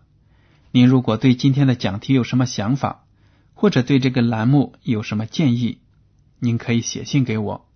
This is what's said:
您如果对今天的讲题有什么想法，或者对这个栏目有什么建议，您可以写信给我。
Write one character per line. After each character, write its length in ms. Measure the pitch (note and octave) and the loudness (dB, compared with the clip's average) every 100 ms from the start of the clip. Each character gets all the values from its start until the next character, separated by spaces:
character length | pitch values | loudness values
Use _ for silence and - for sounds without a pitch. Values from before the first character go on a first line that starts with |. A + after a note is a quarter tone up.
| _ _ _ _ _ _ _ | _ _ _ _ _ _ _
您 160 | B2 B2 | 4 4
如 140 | C3 | 4
果 160 | B2 A2 | 2 0
对 180 | C3+ B2 | 2 2
今 180 | C#3 | 2
天 120 | C3+ C3+ | 2 2
的 80 | A#2+ | 0
讲 240 | B2 G2+ | -4 -6
题 140 | - | -2
有 100 | C3+ | 0
什 140 | A2+ B2 | 0 -2
么 80 | B2+ | -2
想 300 | - G#2 C3+ | -4 -4 -4
法， 300 | - - _ _ _ _ _ | -4 -8 _ _ _ _ _
或 160 | - G#3 | -2 0
者 140 | C3 | 0
对 160 | A#2+ C3+ | 2 2
这 100 | C3 | 2
个 120 | B2+ | 0
栏 260 | A#2 A2 A#2 | 0 0 2
目 280 | C#3+ - - | 2 2 -4
有 220 | - G#2+ | -4 -4
什 140 | G#2 G#2+ | -4 -6
么 80 | A2+ | -6
建 300 | - C#3+ A#2+ | -2 0 0
议， 240 | A#2 - _ _ _ _ _ _ | -2 -6 _ _ _ _ _ _
您 180 | A#2+ A#2 | -4 -2
可 160 | - | -2
以 80 | A#2 | -2
写 240 | - - - | -4 -8 -4
信 180 | C#3+ | -2
给 140 | A#2+ G#2+ | 0 -4
我。 320 | G2+ G2 _ | -6 -10 _